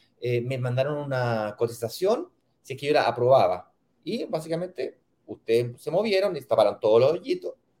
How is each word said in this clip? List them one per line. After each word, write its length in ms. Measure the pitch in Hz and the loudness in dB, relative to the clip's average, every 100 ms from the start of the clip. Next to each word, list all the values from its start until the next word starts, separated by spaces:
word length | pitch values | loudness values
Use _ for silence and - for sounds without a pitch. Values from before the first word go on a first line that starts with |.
| _ _ | _ _
eh, 200 | 123 120 | -2 -2
me 160 | 123 131 | -2 -4
mandaron 380 | 123 123 139 147 | -2 -2 -2 -2
una 580 | 143 127 120 113 107 104 | -4 -2 -2 -2 -4 -2
cotización, 720 | 117 - 113 - 185 254 359 _ _ _ | -4 -4 -10 -2 0 0 -4 _ _ _
si 120 | - | -14
es 60 | 127 | -8
que 80 | 143 | 0
yo 60 | |
la 100 | 147 117 | 2 2
aprobaba. 680 | 120 120 131 92 90 - _ _ _ | 2 4 6 4 0 -8 _ _ _
Y 220 | 160 233 - | -8 -6 -4
básicamente, 720 | 160 160 165 180 - - - _ _ - | -6 -4 -6 -6 -8 -10 -10 _ _ -18
ustedes 560 | - - 117 123 120 | -12 0 0 0 -6
se 80 | 147 | -4
movieron 460 | 170 220 190 196 160 | -2 2 2 0 -2
y 40 | |
taparon 380 | - 110 104 98 | -2 2 4 2
todos 200 | 107 113 | 4 6
los 120 | 135 | 6
hoyitos. 420 | 170 - - - - _ _ | 2 -2 -6 -6 -14 _ _